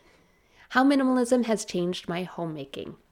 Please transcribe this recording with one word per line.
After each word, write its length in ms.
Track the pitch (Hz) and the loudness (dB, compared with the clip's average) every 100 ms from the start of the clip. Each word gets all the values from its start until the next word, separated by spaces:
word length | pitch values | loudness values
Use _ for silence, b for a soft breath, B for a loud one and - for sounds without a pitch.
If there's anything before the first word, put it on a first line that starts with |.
| b b b _ b b b | b b b _ b b b
How 140 | 247 | 2
minimalism 640 | 269 277 262 254 240 254 226 | 4 4 4 2 4 2 2
has 180 | 214 | -2
changed 460 | - 180 175 185 - | -2 -4 -2 -4 -6
my 140 | 175 | -6
homemaking. 720 | 185 - 170 156 135 - - - _ | -6 -8 -8 -8 -12 -12 -12 -14 _